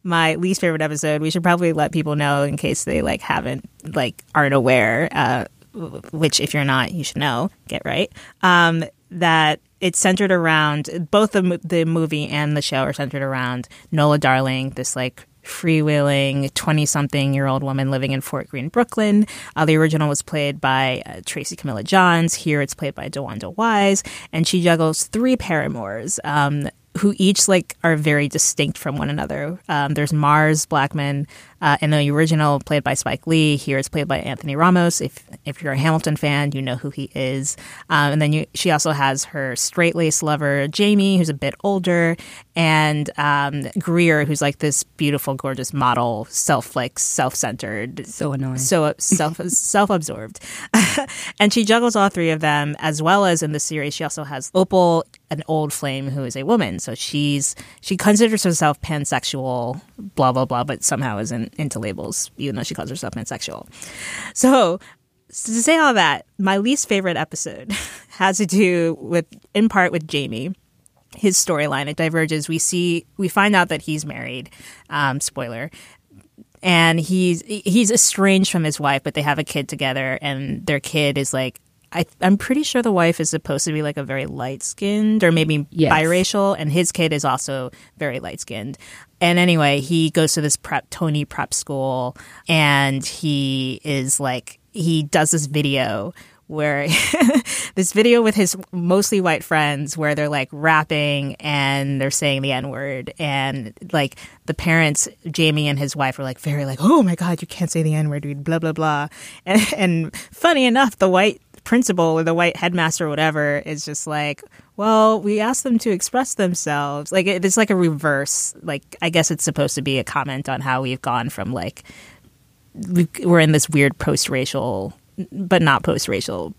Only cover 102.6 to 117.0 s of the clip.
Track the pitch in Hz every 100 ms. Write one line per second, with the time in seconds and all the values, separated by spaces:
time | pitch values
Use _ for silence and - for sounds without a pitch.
102.6 | 139 131 139 131 - - 151 139 135 135
103.6 | 107 - - 156 139 - - - - 151
104.6 | 175 165 156 151 - - 170 151 160 151
105.6 | 147 139 143 147 135 - 135 127 156 143
106.6 | 139 131 180 320 196 170 175 170 - -
107.6 | 170 170 156 156 151 147 143 143 143 165
108.6 | 160 160 156 147 147 - - - - 208
109.6 | 208 294 185 165 160 - - - 339 302
110.6 | 254 240 269 - 190 185 208 - _ -
111.6 | - 233 247 175 165 160 160 165 175 -
112.6 | 170 175 165 - 160 147 156 151 147 143
113.6 | - 151 - 151 - 151 147 143 - -
114.6 | _ - 208 220 220 220 202 208 220 262
115.6 | 269 233 233 190 - 247 254 - 185 175
116.6 | - 147 143 143